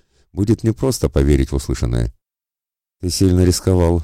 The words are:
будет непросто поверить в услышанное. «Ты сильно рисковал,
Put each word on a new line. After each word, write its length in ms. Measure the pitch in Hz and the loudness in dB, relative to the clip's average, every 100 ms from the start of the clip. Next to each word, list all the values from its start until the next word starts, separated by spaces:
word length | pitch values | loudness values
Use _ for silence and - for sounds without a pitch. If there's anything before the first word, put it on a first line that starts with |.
| _ _ _ | _ _ _
будет 320 | 85 104 107 | -6 -2 0
непросто 440 | 113 107 135 123 73 | -2 -2 -2 -2 -2
поверить 440 | 73 69 71 65 | 0 2 2 0
в 40 | 69 | -4
услышанное. 560 | - 65 60 58 57 - _ _ _ _ _ _ _ _ | -6 -6 -4 -2 -4 -8 _ _ _ _ _ _ _ _
«Ты 100 | 92 | -6
сильно 340 | - 95 90 | 0 2 4
рисковал, 580 | 90 90 - 92 85 85 | 2 2 0 2 2 0